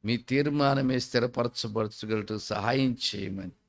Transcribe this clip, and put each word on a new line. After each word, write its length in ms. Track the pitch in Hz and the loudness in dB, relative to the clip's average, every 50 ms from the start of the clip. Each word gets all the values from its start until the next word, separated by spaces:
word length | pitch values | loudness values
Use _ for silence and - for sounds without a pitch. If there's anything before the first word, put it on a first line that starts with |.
| - | 0
మీ 100 | 107 120 117 - - | 0 -2 -2 0 0
తీర్మానమే 640 | 131 139 143 147 143 147 143 139 139 139 135 127 127 123 120 | 2 2 2 2 2 4 4 4 4 4 2 2 2 0 -2
స్థిరపరచబరచగలటకు 1400 | - - 123 117 120 - 127 120 117 - - - 113 104 113 110 104 - - - 107 110 107 104 - 107 104 - - | 0 0 2 2 2 0 0 -2 0 -2 -4 -6 -4 -2 -2 -2 -2 -4 -8 -4 -2 -2 -2 -2 -2 -6 -6 -4 -4
సహాయం 400 | 107 104 101 117 127 135 135 131 120 - - | -4 0 0 2 2 4 2 2 0 0 -4
చేయమని 480 | - - 101 98 98 98 98 92 90 - _ _ | -4 -4 -4 -6 -6 -6 -8 -8 -10 -14 _ _